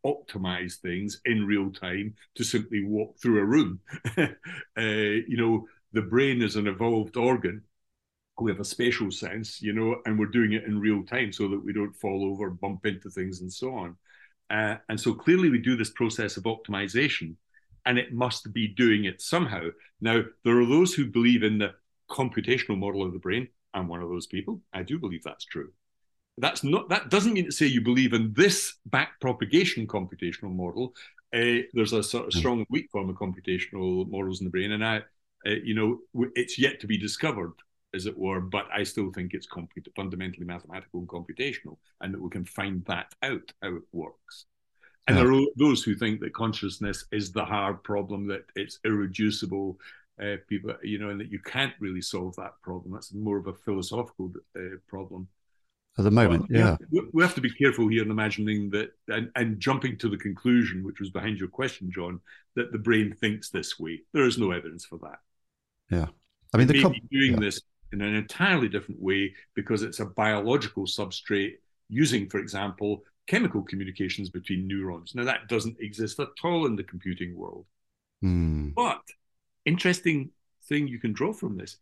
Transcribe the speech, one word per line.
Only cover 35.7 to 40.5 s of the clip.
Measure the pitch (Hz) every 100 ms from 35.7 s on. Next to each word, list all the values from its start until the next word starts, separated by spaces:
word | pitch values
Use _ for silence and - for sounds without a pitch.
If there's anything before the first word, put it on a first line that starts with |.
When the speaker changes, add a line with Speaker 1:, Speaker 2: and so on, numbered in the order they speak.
Speaker 1:
know, | 110 110 123 -
w-, | 120 120 -
it's | 123 -
yet | 262 262
to | 104
be | 104
discovered, | 104 - 160 117 85 - _ _ _
as | 95 98
it | 98
were, | 95 95
but | 92 101 101
I | 104
still | 101 - 98
think | 92 90
it's | 92 -
comput-, | - 85 - - -
fundamentally | 98 90 95 87
mathematical | 87